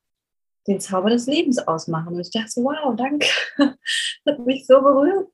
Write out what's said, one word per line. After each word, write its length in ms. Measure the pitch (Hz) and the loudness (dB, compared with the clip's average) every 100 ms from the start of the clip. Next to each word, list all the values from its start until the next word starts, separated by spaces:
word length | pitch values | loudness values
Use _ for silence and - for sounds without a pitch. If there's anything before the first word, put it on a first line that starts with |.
| _ _ _ _ _ _ - | _ _ _ _ _ _ -4
den 140 | 185 | -4
Zauber 300 | - 185 208 | -2 -2 0
des 160 | 240 262 | 0 0
Lebens 320 | 302 311 247 | 0 0 0
ausmachen.“ 560 | - 160 175 160 170 | -2 -4 -4 -6 -6
Und 60 | 175 | -8
ich 100 | 175 | -6
dachte 200 | 220 220 | -6 -6
so, 120 | 240 | -4
„Wow, 300 | 262 302 285 220 | -4 -2 -2 -2
danke.“ 300 | 262 294 - - - - | -2 -2 -2 -2 -4 0
<laughs> 220 | 277 - - - - - | -2 -2 -6 -6 -6 -4
Das 120 | 294 269 | -4 -2
hat 100 | 240 | -2
mich 200 | 262 - | 0 6
so 160 | 262 | 6
berührt, 460 | 277 269 302 392 392 | 6 4 4 0 -4